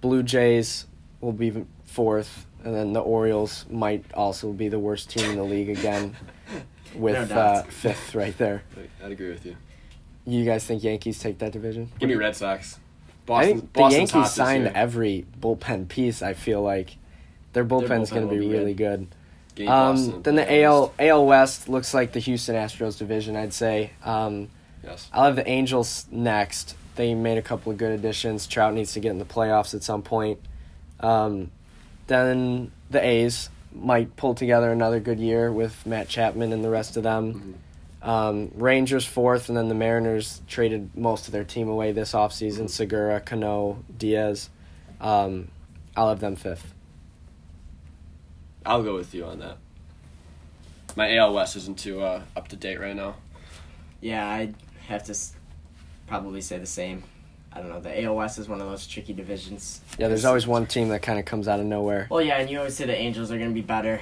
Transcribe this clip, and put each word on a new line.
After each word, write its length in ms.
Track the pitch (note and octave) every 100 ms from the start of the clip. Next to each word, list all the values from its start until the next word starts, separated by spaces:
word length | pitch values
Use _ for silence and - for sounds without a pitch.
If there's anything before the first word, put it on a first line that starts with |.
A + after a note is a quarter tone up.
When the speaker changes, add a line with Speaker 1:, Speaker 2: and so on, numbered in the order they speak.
Speaker 1:
Blue 220 | B2+ C3
Jays 640 | B2 B2 A#2+ A#2 G#2+ - - - - -
will 120 | A#2+
be 180 | G#2+ A#2
v-, 140 | G#2+ - -
fourth, 640 | - - A2+ G#2+ G#2+ - - -
and 100 | A2+
then 180 | A2 G#2+
the 80 | G#2+
Orioles 640 | G2+ A2+ A2 G#2+ G#2 - -
might 340 | A#2 G#2+ G#2 -
also 380 | - G2+ F#2+ G#2+
be 160 | G2+ G#2+
the 100 | G#2+
worst 320 | G#2 G#2 -
team 200 | A2+ G#2+
in 60 | G2+
the 60 |
league 240 | G2 G2+ G2+
again 460 | G2 G#2 G#2 G2+ - - - -
Speaker 2:
<laughs> 400 | F#3+ - - -
Speaker 1:
with, 200 | - A2
Speaker 2:
No 100 | G#2 G#2+
doubt. 300 | A2 G#2+ G2+
Speaker 1:
uh, 60 |
fifth 500 | - - A2+ G2+ -
right 220 | A2 G2+ -
there. 240 | A2 G2+ - - - -
Speaker 3:
I'd 60 | G2+
agree 180 | G2 F#2
with 140 | E2+ F2
you. 100 | F2 - - - - - - -
Speaker 1:
You 180 | A#2+
guys 200 | A#2 A2+
think 180 | - A2
Yankees 340 | A2 G#2+ A2+ G#2+
take 200 | A2+ F2+
that 140 | A2
division? 380 | A2 A2 A2 A#2 -
Speaker 3:
Give 100 | C3
me 60 |
Red 220 | A#2 G#2+ G#2
Sox. 400 | G2 F#2+ - -
Speaker 1:
I 40 | - - - - -
Speaker 3:
Boston, 260 | A#2+ F3+ F#3+
Speaker 1:
think 120 | -
the 80 | -
Speaker 3:
Boston's 160 | C3+ C#3+
Speaker 1:
Yankees 140 | F3+
Speaker 3:
hot 100 | -
this 80 | A#2+
Speaker 1:
signed 300 | - C3 C3+
Speaker 3:
year. 80 | A2+
Speaker 1:
every 520 | G2+ A#2+ A#2 A2 F#2+ - -
bullpen 480 | A2+ A2 A#2+ G2+ F2+
piece, 320 | - B2 A2+
I 140 | G2+
feel 280 | F#2 - G#2
like. 340 | G2+ G2 E2+ - - - - - -
Their 120 | B2
Speaker 2:
Their 0 |
Speaker 1:
bullpen's 460 | A#2+ C3 A#2+ A#2 G#2+
Speaker 2:
bullpen 40 |
Speaker 1:
gonna 120 | A#2 G#2
Speaker 2:
will 80 |
Speaker 1:
be 60 | G#2
Speaker 2:
be 80 | G#2
Speaker 1:
really 260 | G#2+ G2+
Speaker 2:
good. 260 | G2 G#2 G2
Speaker 1:
good. 60 | F#2 - - - -
Speaker 3:
Give 120 | - G#2
me 60 |
Speaker 1:
Um, 220 | C3 C3 C3
Speaker 3:
Boston 260 | B2 -
Speaker 1:
then 100 | D3+
the 80 | D3+
Speaker 3:
in 60 | B2+
the 40 |
Speaker 1:
A 100 | D3
L, 160 | D3+ D3
Speaker 3:
West. 120 | C3 -
Speaker 1:
A 100 | D3+
L 180 | D3+ C#3
West 420 | C3+ C3+ - -
looks 240 | C3 A#2+
like 180 | C3+ A#2+
the 60 | A#2+
Houston 340 | B2 A#2+ - A2+
Astros 420 | G#2+ - A2 G2+
division, 360 | G#2 A2 G#2+ G#2+
I'd 180 | G#2+
say. 380 | - A2+ G#2+ G#2+ -
Um, 440 | A2+ A2 A2 G#2 G2+ - - -
Speaker 3:
Yes. 260 | - - -
Speaker 1:
I'll 100 | -
have 120 | C#3 C3
the 120 | -
Angels 560 | C3 C3 B2+ A#2 - -
next. 640 | A#2 A#2+ G#2+ G2+ - - - - -
They 180 | A#2+
made 240 | A2+ A2+ A2+
a 40 |
couple 300 | A2+ A#2 A2
of 60 | G#2
good 140 | A2+
additions. 540 | G#2+ A2 G#2 A2+ G#2+ -
Trout 280 | A#2 G#2+
needs 180 | A2 G#2
to 80 | G#2+
get 120 | G#2+
in 60 | F#2
the 60 |
playoffs 480 | G2+ A#2 A2+ G#2+ G#2
at 80 | G#2
some 200 | - G#2+
point. 360 | - A2+ G#2+ G#2 - - - - - -
Um, 500 | A2+ A2 G#2+ G2 F2 - - - - - -
then 640 | C3 B2+ B2+ B2+ B2 A#2+ - -
the 120 | C3+
A's 460 | B2 A#2 A#2+ A#2+ - - -
might 420 | - A#2 A#2+ A#2 -
pull 180 | C3+
together 360 | A#2 B2 A#2+ A#2
another 300 | A#2 A2+ A#2
good 180 | A2+ A2
year 320 | A2+ A2+ A#2
with 360 | A2 A2+ - A2
Matt 220 | A2 F#2+
Chapman 420 | A#2+ A2 F#2+ A2+
and 100 | A2
the 60 | A2
rest 300 | A2 G#2+ A2+
of 40 |
them. 540 | A2+ A2 A2 A2 G2 F#2 - - - -
Speaker 3:
Mm-hmm. 40 | B2
Speaker 1:
Um, 400 | A2+ G#2+ G#2 G#2 G#2
Rangers 500 | B2 C3 C3 C3+ A#2+
fourth, 420 | B2+ B2 B2 A#2+
and 80 | A#2+
then 120 | A2+
the 40 |
Mariners 680 | A2 A2+ A#2 A2+ A2 G#2+ - -
traded 460 | - A2+ A2 F#2+
most 340 | - A#2 A2 -
of 40 |
their 120 | G2+
team 240 | G2+ A#2+ A2
away 240 | A2 A2
this 200 | G#2 A2
offseason. 400 | A2 G#2+ - G#2+ G#2
Speaker 3:
Mm-hmm. 20 | G#2+
Speaker 1:
Segura, 540 | - G#2 G#2+ G#2 G#2
Cano, 560 | - A2+ G#2 G#2 G2+ G#2 - A#2+
Diaz. 540 | G#2+ G#2+ G#2+ G#2 - - - - - -
Um, 480 | A2 G#2 G2 F#2 F2+ - - - - -
I'll 140 | A2
have 100 | G#2
them 160 | G#2 F#2+
fifth. 380 | F#2+ E2+ - - - - - - - - - - - - - - - - - - - - -
Speaker 3:
I'll 160 | A#2+
go 120 | G#2+ F#2+
with 180 | F2
you 100 | F2+
on 140 | E2+ F2
that. 180 | E2+ - - - - - - - - - - - - - - -
My 120 | G#2+
A 80 | A2+
L 160 | G#2+
West 220 | G2+ F#2 G2+
isn't 220 | F#2 F#2+
too, 220 | G#2 F#2+
uh, 200 | G2 F#2 F#2 -
up 120 | -
to 80 | G2
date 240 | G2 F#2
right 140 | G2 G2+
now. 200 | G2 G2+ - - - - - - - -
Speaker 2:
Yeah, 260 | A2+ A2 G#2
I'd 260 | A2 A2 - - - -
have 160 | G#2
to 60 | -
s-, 220 | G2+ - - - - - - - - -
probably 340 | G2+ G2 G2
say 180 | F#2 F2+
the 80 | F#2
same. 360 | - F2+ F2+ - - - - -
I 60 | F2
don't 80 | F2+
know. 120 | F2
The 100 | E2+ G#2
A 40 |
L 120 | A2 A2
West 220 | G#2+ A2+
is 100 | G#2
one 120 | G2
of 80 | G2
those 180 | G2 -
tricky 260 | A2 -
divisions. 680 | F#2+ F#2 G2 - G2+ - - - -
Speaker 1:
Yeah, 100 | A2
there's 120 | A2
Speaker 2:
'Cause 40 | B2+
Speaker 1:
always 200 | B2+ A#2
one 200 | A#2 A2+
team 220 | B2 A2
that 140 | G#2
kinda 200 | - G#2
comes 240 | F#2+ A2 G#2
out 140 | G2+
of 60 | G#2
nowhere. 400 | G#2 G#2 G2+ G#2
Speaker 2:
Well, 120 | E3
yeah, 160 | D3+ C#3
and 100 | C3
you 80 | C#3+
always 160 | C#3
say 100 | C3 C3
the 100 | A2
Angels 340 | A#2 A2+ A2+
are 80 | A#2
gonna 120 | A#2
be 100 | A2+
better, 400 | G2 A2+ A2 G#2+